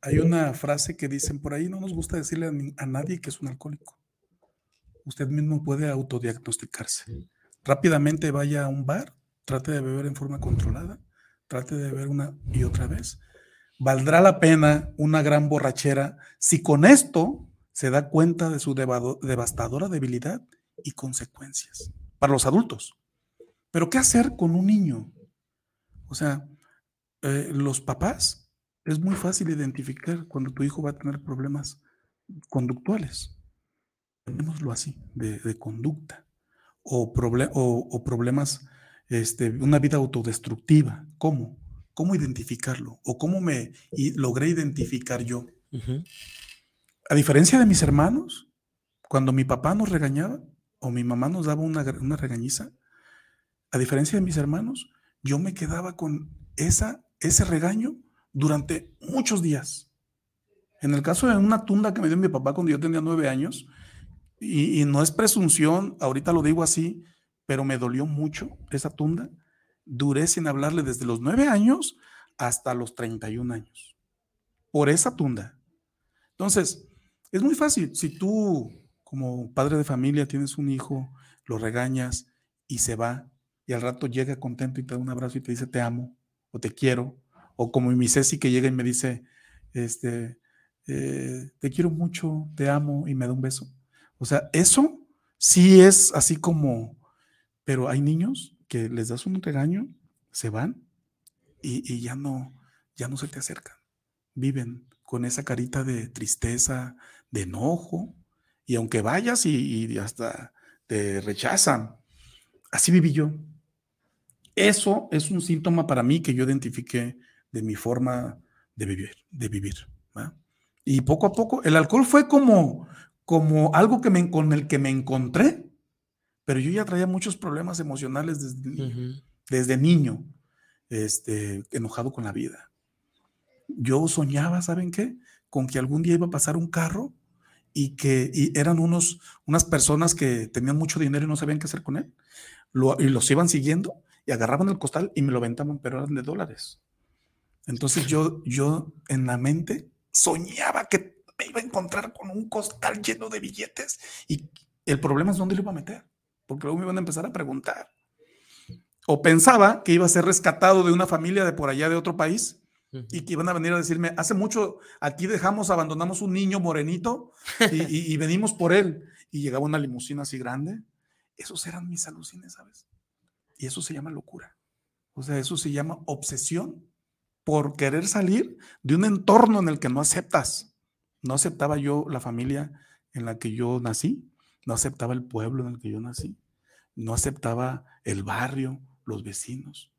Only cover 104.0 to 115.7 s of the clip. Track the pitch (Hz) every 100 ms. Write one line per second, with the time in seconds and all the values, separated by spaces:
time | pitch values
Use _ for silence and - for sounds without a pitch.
104 | _ _ _ - 135 135 117 120 _ _
105 | _ 123 120 120 143 120 123 135 131 123
106 | 110 - 107 - 117 120 - 131 123 -
107 | - - _ 110 90 95 127 170 - 170
108 | 208 - _ _ _ _ - 117 110 113
109 | 107 160 233 240 175 139 139 113 113 110
110 | 107 - 113 - 120 _ _ _ _ 107
111 | 104 98 98 101 123 190 - 131 110 -
112 | _ _ - _ _ _ _ - - 180
113 | 160 143 151 151 - - _ _ _ _
114 | _ _ _ _ _ - 196 208 - 202
115 | - 156 151 185 170 160 165